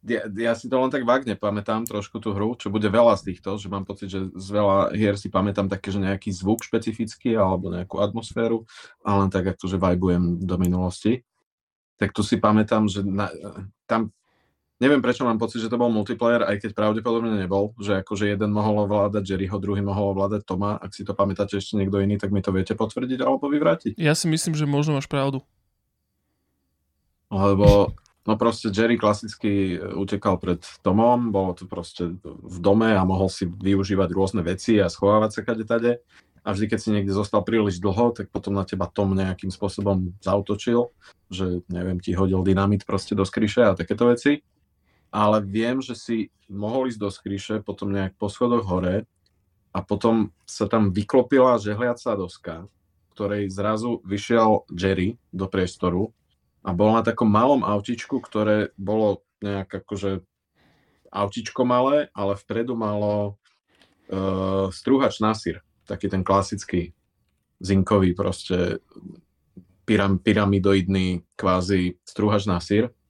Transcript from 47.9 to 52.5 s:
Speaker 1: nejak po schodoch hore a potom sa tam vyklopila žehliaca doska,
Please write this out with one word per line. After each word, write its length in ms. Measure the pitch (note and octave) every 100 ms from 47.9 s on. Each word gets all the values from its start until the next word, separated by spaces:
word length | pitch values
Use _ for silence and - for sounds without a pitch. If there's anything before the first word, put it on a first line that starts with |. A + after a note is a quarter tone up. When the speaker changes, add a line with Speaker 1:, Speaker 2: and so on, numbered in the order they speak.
Speaker 1:
nejak 240 | G2 F#2+ -
po 100 | G#2
schodoch 380 | - B2 A#2+
hore 420 | G#2 F2+ F2+ F#2+ - _ _ _ _ _ _
a 100 | F#2+
potom 540 | G2 G2+ A#2 A2+ G#2+ _
sa 240 | - - G#2
tam 240 | A2+ G#2
vyklopila 680 | F#2 G#2+ C3+ A#2+ C#3 B2+ A#2+
žehliaca 580 | G#2+ G#2 B2 A#2+ B2 G2+
doska, 500 | F2 - F2+